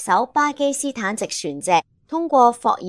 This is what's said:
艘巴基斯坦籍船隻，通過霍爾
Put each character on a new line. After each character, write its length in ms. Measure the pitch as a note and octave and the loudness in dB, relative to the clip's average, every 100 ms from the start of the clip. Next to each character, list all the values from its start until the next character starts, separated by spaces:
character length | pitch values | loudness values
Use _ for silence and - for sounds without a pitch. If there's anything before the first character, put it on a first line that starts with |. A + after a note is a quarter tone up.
艘 240 | - F#3+ A#3+ | 0 0 0
巴 260 | D4+ D4 | 0 0
基 220 | C#4+ C#4+ | 0 -2
斯 180 | - C#4 | -2 -6
坦 240 | A#3+ G3 A3 | -4 -6 -4
籍 120 | F#3 | -6
船 340 | - D#3+ C#3+ | -6 -8 -6
隻， 100 | - E3+ - _ - | 0 0 0 _ -8
通 200 | E4 E4+ | -6 2
過 240 | C#4 A#3+ | 4 4
霍 200 | A#3+ - | 4 -2
爾 120 | - | -2